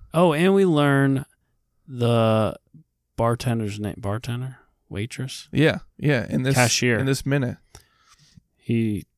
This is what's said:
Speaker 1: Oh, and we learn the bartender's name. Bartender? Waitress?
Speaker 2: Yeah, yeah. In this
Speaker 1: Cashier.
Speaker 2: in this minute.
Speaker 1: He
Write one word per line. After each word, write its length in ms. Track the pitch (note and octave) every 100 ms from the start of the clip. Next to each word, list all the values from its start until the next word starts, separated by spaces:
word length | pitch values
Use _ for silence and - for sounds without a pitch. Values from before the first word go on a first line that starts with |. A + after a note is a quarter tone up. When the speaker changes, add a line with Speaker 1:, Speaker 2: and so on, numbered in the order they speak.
| -
Speaker 1:
Oh, 200 | D#3+ F3+
and 200 | D3+ F3+
we 120 | G3 F#3+
learn 600 | D3+ C#3+ C#3 C#3 C3+ C#3 _ _ _ _ _ -
the 680 | B2 A#2+ A#2 A2+ A2 G#2 - _ D3+ _ _ _ -
bartender's 640 | A#2 A#2 B2+ A#2 G#2 G2+
name. 160 | G#2 -
Bartender? 580 | G2+ G#2+ - A#2+ C3 B2+ _ _ _
Waitress? 580 | F#2+ A2 - C3 - -
Speaker 2:
Yeah, 260 | C3 D3+ - - -
yeah. 280 | D3 C3 F#2+
In 140 | A2+
this 120 | C3 C3
Speaker 1:
Cashier. 440 | A#2 - B2 A2
Speaker 2:
in 60 | C3+
this 200 | C3 C#3
minute. 320 | C#3+ B2 - _ - _ _ _ _ _ _ _ _
Speaker 1:
He 480 | - A#2 A2 G2+ -